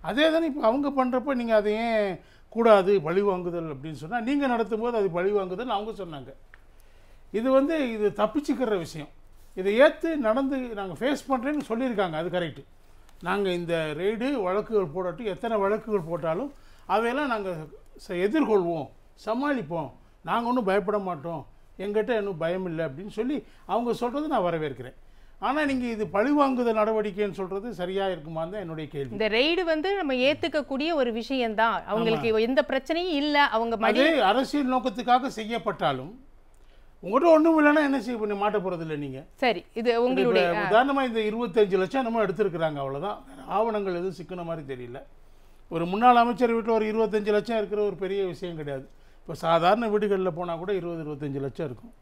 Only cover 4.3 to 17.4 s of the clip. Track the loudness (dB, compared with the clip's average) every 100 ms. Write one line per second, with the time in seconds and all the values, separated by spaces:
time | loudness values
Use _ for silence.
4.3 | 0 2 0 0 -2 -2 0 0 0 0
5.3 | 0 -2 -4 -4 -4 -4 -8 -10 -12 -14
6.3 | -18 -20 -20 -20 -20 -20 -20 -20 -20 -6
7.3 | -2 4 4 4 0 -2 0 0 2 0
8.3 | 0 -2 -2 0 0 -2 -10 -14 -16 -20
9.3 | -20 -16 -4 0 6 6 6 -4 0 0
10.3 | 2 0 -2 -6 -8 -8 -2 -2 -2 -2
11.3 | -2 -2 -4 -4 -4 -2 0 0 0 -2
12.3 | -2 -4 -8 -18 -20 -20 -20 -20 -12 -4
13.3 | 0 0 -2 -2 -2 -2 -2 -2 0 -2
14.3 | 0 0 -2 0 0 0 -2 -4 -4 -6
15.3 | -4 -2 0 2 0 0 -4 -2 -4 -2
16.3 | -2 -4 -10 -20 -20 -2 0 0 -2 -2
17.3 | -2